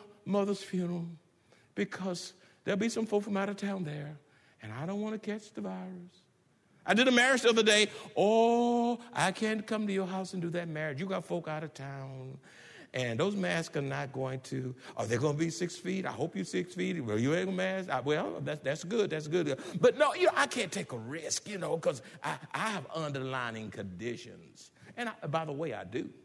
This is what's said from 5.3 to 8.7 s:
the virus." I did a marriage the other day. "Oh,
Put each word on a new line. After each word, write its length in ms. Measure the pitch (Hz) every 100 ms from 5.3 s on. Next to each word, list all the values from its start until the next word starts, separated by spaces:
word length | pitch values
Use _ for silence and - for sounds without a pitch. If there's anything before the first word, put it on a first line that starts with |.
| 214 214
the 80 | -
virus." 600 | 196 185 185 185 180 - _ _ _ _ _ _ -
I 80 |
did 140 | 202 254
a 40 |
marriage 300 | 240 254 262
the 80 | 233
other 140 | 226
day. 260 | 220 208 208 - - -
"Oh, 840 | 196 226 233 233 240